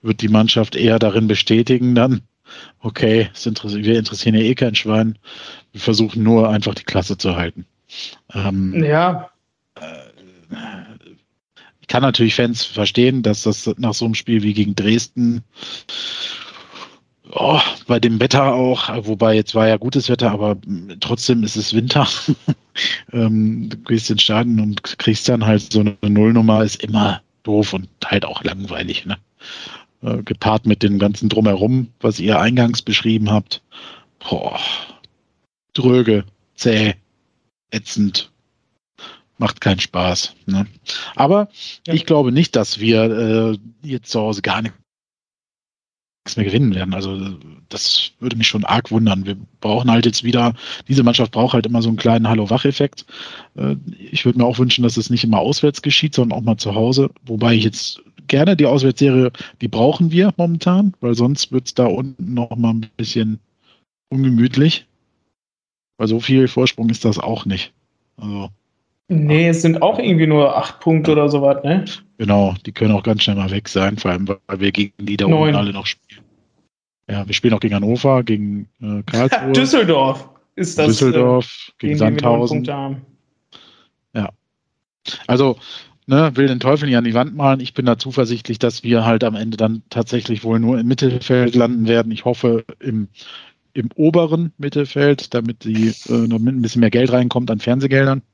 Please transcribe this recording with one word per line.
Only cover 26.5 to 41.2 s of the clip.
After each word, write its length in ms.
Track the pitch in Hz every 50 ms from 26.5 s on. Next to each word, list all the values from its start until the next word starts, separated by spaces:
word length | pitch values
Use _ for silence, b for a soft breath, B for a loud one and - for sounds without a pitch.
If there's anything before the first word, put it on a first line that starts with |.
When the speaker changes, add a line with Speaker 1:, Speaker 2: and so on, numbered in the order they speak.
| 110 110 110
Speaker 1:
ist 200 | 101 - - -
immer 400 | 107 107 107 104 107 92 - _ _ _ _
doof 320 | _ 113 104 104 107 - -
und 160 | 95 92 - _ _ -
halt 180 | - - 101 95
auch 200 | 76 - - -
langweilig, 600 | - 95 95 98 101 - - - 87 - - - -
ne? 100 | 98 - _ _ _ B B B B B B B B B B B _ _ -
Äh, 180 | - 87 -
gepaart 460 | 104 - 107 - - 110 107 107 - 110
mit 160 | 104 - -
dem 160 | 104 101 98
ganzen 280 | 101 101 101 - - 107
Drumherum, 600 | - 110 110 107 98 92 101 113 127 131 123 113 _ _
was 180 | - 117 107 -
ihr 200 | 82 104 107 -
eingangs 440 | 101 113 123 123 120 117 117 113 -
beschrieben 480 | - 107 - - 117 113 110 107 104
habt. 320 | 107 107 98 _ - - _ B B B B B B B B B _ _
Boah, 400 | - - - - - - - B B B B B B B B B B - _ _ _ _ _ _ _ _ _ _ _ _ _
dröge, 500 | - - 127 123 127 120 110 110 104 101 - _ _ _ _ _
zäh, 400 | - - 120 113 107 107 107 95 - _ _ _ _ _ _ _ _ _ _ _ _ _ _
ätzend. 600 | - 113 104 - - 107 104 101 98 - - - _ _ _ _ _ _ _ _ _ _ _ _ _ B B B B B B B _ _
Macht 200 | 120 104 - -
keinen 200 | - - 95 92
Spaß, 560 | - - - 90 90 90 90 - - - - _ _
ne? 220 | - 98 95 101 - - _ _ B B B B B B
Aber 340 | B